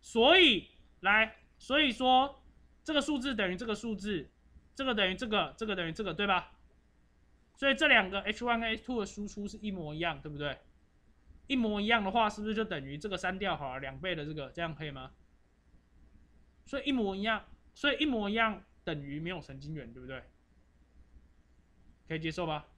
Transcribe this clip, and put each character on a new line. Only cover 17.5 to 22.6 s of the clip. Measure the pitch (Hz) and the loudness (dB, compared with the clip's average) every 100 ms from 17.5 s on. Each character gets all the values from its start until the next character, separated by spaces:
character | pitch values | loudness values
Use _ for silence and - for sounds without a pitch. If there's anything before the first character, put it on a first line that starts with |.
| - _ | -20 _
所 | - 285 | -2 -2
以 | 269 | 0
一 | 311 | 0
模 | 240 202 | 0 0
一 | |
样 | 220 226 190 - _ | 2 0 0 -12 _
等 | - 151 | -8 -6
于 | 143 147 | -6 -8
没 | 165 | -6
有 | 180 | -8
神 | 135 135 | -10 -14
经 | 147 | -10
元， | 156 117 | -10 -12
对 | 120 | -16
不 | 127 | -12
对？ | 131 - _ _ _ _ _ _ - - - - _ _ _ _ _ - - - | -12 -14 _ _ _ _ _ _ -20 -20 -20 -20 _ _ _ _ _ -20 -20 -8
可 | |
以 | 160 | -6
接 | 160 | -4
受 | 156 170 | -4 -4
吧？ | 151 | -4